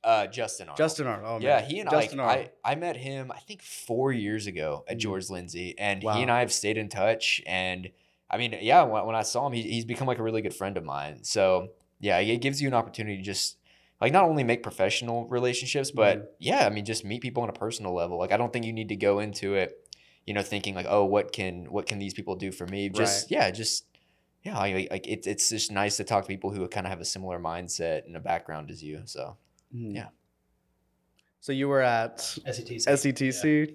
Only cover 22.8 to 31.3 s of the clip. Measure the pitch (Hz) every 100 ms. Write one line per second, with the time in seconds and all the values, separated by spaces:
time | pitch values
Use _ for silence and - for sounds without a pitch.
22.8 | 101 98 104 101 - 302 151 101 110 -
23.8 | _ _ _ _ _ _ 190 170 101 95
24.8 | 92 95 - 101 92 104 - 110 - 98
25.8 | 104 98 104 104 98 98 98 101 87 107
26.8 | 95 90 82 95 95 87 85 85 90 -
27.8 | 82 - - 82 80 85 - 78 76 76
28.8 | 78 76 - - 65 - _ _ _ 120
29.8 | 113 101 - _ _ _ _ _ _ _
30.8 | _ _ _ _ _